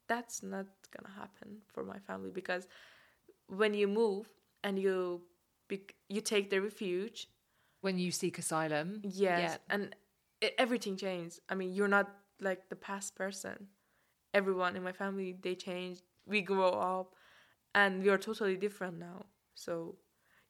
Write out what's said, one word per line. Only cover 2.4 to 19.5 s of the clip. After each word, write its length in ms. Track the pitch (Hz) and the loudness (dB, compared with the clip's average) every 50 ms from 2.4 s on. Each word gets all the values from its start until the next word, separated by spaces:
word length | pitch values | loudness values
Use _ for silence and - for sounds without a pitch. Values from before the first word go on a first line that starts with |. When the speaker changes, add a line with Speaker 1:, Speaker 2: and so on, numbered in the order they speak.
| 185 - 180 180 185 - - - - - - - - _ _ _ _ - - _ _ | -4 -4 -4 -4 -6 -10 -18 -20 -20 -20 -20 -20 -20 _ _ _ _ -20 -20 _ _
Speaker 1:
when 260 | - 190 190 214 214 208 | -8 0 2 2 2 4
you 140 | 208 202 | 4 2
move 420 | 196 202 226 233 214 190 202 226 - _ _ _ _ _ _ - | 4 4 4 4 4 2 0 -4 -10 _ _ _ _ _ _ -4
and 140 | 202 196 | -2 0
you 460 | 190 190 196 190 185 180 180 175 175 175 - _ _ _ _ _ _ _ | 2 2 4 4 2 0 0 -2 -6 -8 -14 _ _ _ _ _ _ _
bec-, 280 | - 202 196 - - - _ _ - | -8 -8 -8 -8 -12 -20 _ _ -6
you 120 | 196 220 | -6 -4
take 300 | 220 - 226 202 196 202 | -2 2 2 2 2 2
the 100 | 202 190 | 2 0
refuge. 680 | 196 214 208 - 220 180 175 185 202 233 - - - - _ _ _ _ _ _ _ _ _ _ | 0 -2 -4 -4 -4 -2 -2 -2 -2 -6 -8 -12 -14 -16 _ _ _ _ _ _ _ _ _ _
Speaker 2:
When 160 | - 190 185 | -2 0 0
you 140 | 180 180 175 | 2 0 0
seek 260 | 165 - 190 170 - | 0 0 0 0 0
asylum. 640 | 175 - - 165 160 160 156 151 147 160 180 214 214 208 | -2 -2 0 0 2 2 2 2 0 0 -2 -4 -6 -6
Speaker 1:
Yes, 360 | 202 180 190 196 185 175 175 | -6 0 2 4 4 6 4
Speaker 2:
Yeah. 160 | 170 165 156 - - - | 2 2 0 -4 -4 -4
Speaker 1:
and 260 | 196 202 190 - - - _ _ _ _ _ _ _ _ 220 | -2 -2 -2 -4 -10 -14 _ _ _ _ _ _ _ _ -2
e-, 60 | 214 - - | 0 2 2
everything 360 | 262 233 247 208 - 208 190 | 2 4 2 0 0 -2 -4
changes. 420 | 190 202 190 185 175 165 170 165 - - - | -2 -2 -2 -2 -4 -6 -8 -10 -12 -8 -4
I 60 | 190 | -4
mean, 180 | 190 185 185 185 | -2 -2 -2 0
you're 140 | 196 202 | 2 4
not, 220 | 196 202 202 196 196 - - _ _ _ - | 6 6 6 6 4 -2 -14 _ _ _ -4
like, 300 | 196 190 185 185 - - | -2 -2 -2 -4 -6 -12
the 60 | 196 | -14
past 400 | 190 - - 196 196 196 - - | -12 -8 -6 -6 -6 -6 -8 -6
person. 520 | - 190 196 196 196 - - - - 202 - _ _ _ _ _ _ _ _ _ _ _ _ - | -6 -6 -6 -6 -8 -10 -10 -12 -12 -14 -18 _ _ _ _ _ _ _ _ _ _ _ _ 2
Everyone 420 | 202 190 196 190 185 180 180 196 | 4 4 4 2 2 2 0 0
in 80 | 185 185 | -2 -4
my 80 | 180 | -6
family, 400 | 185 - 196 196 196 196 190 180 180 185 | -4 -4 -4 -4 -4 -4 -4 -6 -6 -6
they 140 | 185 185 185 | -4 -4 -4
changed. 480 | 180 - 190 180 180 180 180 180 - - _ _ _ _ | -4 -6 -6 -6 -6 -6 -8 -10 -12 -16 _ _ _ _
We 160 | - 208 208 | -2 0 0
grow 280 | 175 180 196 190 185 180 | 2 2 4 4 6 4
up, 440 | 190 208 185 185 185 185 185 185 - - - - - - - _ _ _ _ _ - | 4 4 2 0 0 -2 -4 -6 -12 -20 -20 -20 -20 -20 -20 _ _ _ _ _ 4
and 300 | 202 202 196 190 190 190 | 6 6 6 4 4 6
we 60 | 202 | 6
are 80 | 196 | 6
totally 400 | 190 - 220 220 220 214 190 190 | 4 2 -2 -4 0 0 0 0
different 420 | 180 202 208 202 - 185 185 170 165 | 0 -2 -4 -4 -6 -8 -8 -8 -10
now. 260 | 175 175 175 190 - - _ _ _ _ | -12 -14 -14 -16 -18 -20 _ _ _ _